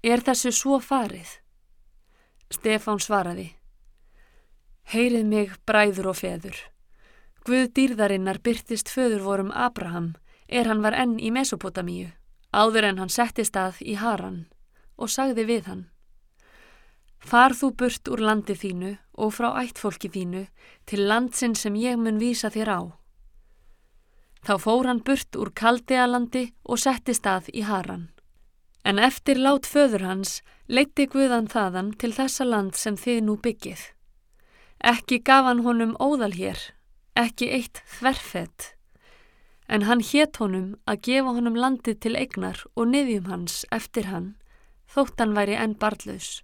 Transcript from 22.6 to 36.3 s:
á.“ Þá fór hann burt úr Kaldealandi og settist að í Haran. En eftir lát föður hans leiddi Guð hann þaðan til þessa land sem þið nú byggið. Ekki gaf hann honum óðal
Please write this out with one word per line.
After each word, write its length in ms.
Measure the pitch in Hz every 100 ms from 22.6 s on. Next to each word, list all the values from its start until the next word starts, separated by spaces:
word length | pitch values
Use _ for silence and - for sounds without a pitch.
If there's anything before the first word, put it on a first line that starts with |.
| 220
á.“ 140 | 185 175 - - _ - - - _ - - _ _ _ _ _ -
Þá 140 | - 196
fór 300 | 220 233 254
hann 100 | 240 254
burt 300 | 277 - -
úr 140 | 202
Kaldealandi 960 | - 226 240 - 254 247 247 240 254 240 - -
og 140 | 233
settist 440 | 269 240 254 233 202
að 160 | 185 -
í 80 | 240
Haran. 480 | 208 196 175 180 165 - _ _ - _ _ _
En 160 | 208 202
eftir 400 | 247 - - 269
lát 240 | 262 285
föður 400 | 277 294 277 208
hans 380 | 190 190 196 - - - -
leiddi 400 | 240 294 - 277
Guð 240 | 269 269
hann 160 | 240 220
þaðan 460 | 233 190 180 196
til 160 | 214 240
þessa 340 | 220 269 -
land 300 | 254 220 196
sem 220 | - 220 202
þið 220 | - 233
nú 140 | 214 208
byggið. 400 | 240 220 202 175 - _ _ _ _ _ _ _ - -
Ekki 380 | - 240 - 247
gaf 240 | 254 269 262
hann 160 | 240
honum 300 | 240 233 226 -
óðal 320 | 269 294 214